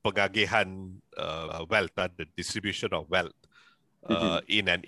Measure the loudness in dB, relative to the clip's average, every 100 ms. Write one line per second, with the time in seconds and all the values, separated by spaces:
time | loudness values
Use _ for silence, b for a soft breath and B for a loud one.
0 | -2 2 2 4 4 4 2 -4 -12 -16
1 | -14 -8 -6 -4 -6 -8 0 0 0 -2
2 | -4 -4 -10 -8 -6 -4 -4 -4 -2 -4
3 | 0 0 0 -6 _ b b b _ _
4 | -2 0 2 0 0 2 2 0